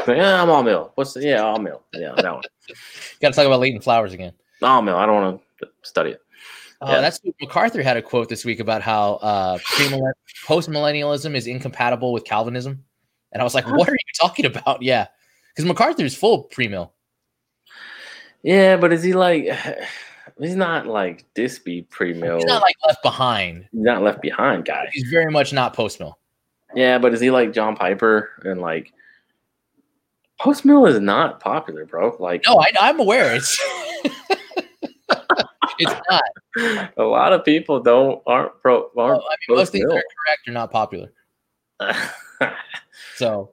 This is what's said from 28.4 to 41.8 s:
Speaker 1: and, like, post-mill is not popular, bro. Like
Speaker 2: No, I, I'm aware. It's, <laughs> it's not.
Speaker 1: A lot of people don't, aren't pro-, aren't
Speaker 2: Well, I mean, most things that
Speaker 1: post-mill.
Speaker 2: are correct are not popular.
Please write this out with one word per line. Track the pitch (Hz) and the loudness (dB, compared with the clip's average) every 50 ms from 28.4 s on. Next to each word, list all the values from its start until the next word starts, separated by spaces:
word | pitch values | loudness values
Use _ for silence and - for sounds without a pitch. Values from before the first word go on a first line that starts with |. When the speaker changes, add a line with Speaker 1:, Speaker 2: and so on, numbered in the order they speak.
Speaker 1:
and, | - 95 92 90 | -8 -8 -6 -6
like, | 87 82 80 82 - - _ _ _ _ _ _ _ _ _ _ _ _ _ _ _ _ _ _ _ _ _ _ _ _ _ _ _ _ _ - | -6 -6 -6 -6 -8 -12 _ _ _ _ _ _ _ _ _ _ _ _ _ _ _ _ _ _ _ _ _ _ _ _ _ _ _ _ _ -2
post-mill | - 269 285 - - 277 285 285 247 | 0 0 0 4 6 6 8 8 8
is | 170 123 104 | 8 6 4
not | 101 98 101 127 160 - - - | 2 2 2 2 0 0 -2 -6
popular, | - 98 127 156 - 95 78 78 78 | -6 -4 -4 -4 -6 -8 -14 -14 -14
bro. | - - 85 104 120 - - | -10 -4 -2 -2 -2 -2 -4
Like | 92 87 87 - - 233 | -6 -4 -4 -2 2 6
Speaker 2:
No, | 240 170 | 6 6
I, | 156 208 226 190 | 6 4 2 4
I'm | 208 262 320 311 | 2 2 2 2
aware. | 226 196 233 262 180 123 117 | 2 2 4 2 2 2 0
It's, | 127 139 - - - 554 539 - 370 605 605 698 571 - | 0 -2 -2 -4 -2 -4 -6 -6 -8 -10 -10 -12 -6 -6
<laughs> | - - - - - 381 - - - - 359 - - _ - 320 - _ _ _ - - - - - 349 - - - _ - - - - - | -8 -8 -8 -6 -6 -6 -6 -6 -10 -10 -10 -10 -10 _ -14 -14 -14 _ _ _ -4 -4 -4 0 -2 -2 -2 -2 -6 _ -4 -4 -4 0 -2
it's | 170 - - - - 180 | -2 -2 -2 -4 -2 0
not. | 185 156 127 - - - _ _ - 233 233 226 214 202 196 - - | 2 2 2 0 -6 -12 _ _ -6 -4 -2 -2 -4 -4 -8 -10 -4
Speaker 1:
A | - | -2
lot | 113 110 113 123 131 180 | 0 2 2 2 4 4
of | 185 165 - | 4 2 4
people | 156 151 165 - - 143 123 | 2 0 0 0 -2 -4 2
don't, | 120 120 120 127 135 135 123 - - | 4 6 6 6 6 2 0 -4 -2
aren't | 120 123 135 - - - _ | 0 0 0 0 -2 -8 _
pro-, | - 127 123 - - - - | 2 2 2 2 0 -4 -4
aren't | |
Speaker 2:
Well, | 120 117 131 160 151 - 156 | -2 0 2 0 0 0 -4
I | 156 - - - | -6 -6 0 2
mean, | 120 131 | 2 2
most | 190 - | 2 2
things | - - 107 | 0 -2 0
that | 151 | 0
Speaker 1:
post-mill. | 165 - | 0 0
Speaker 2:
are | - - - - - | -2 -6 -10 -6 -2
correct | 151 151 - - 120 | -2 -2 -2 -4 -8
are | |
not | 120 117 113 - | -8 -6 -8 -2
popular. | - 110 107 - 98 87 95 - _ _ _ _ _ _ _ _ _ _ _ _ _ - | -2 -2 -2 -2 -6 -14 -14 -16 _ _ _ _ _ _ _ _ _ _ _ _ _ -8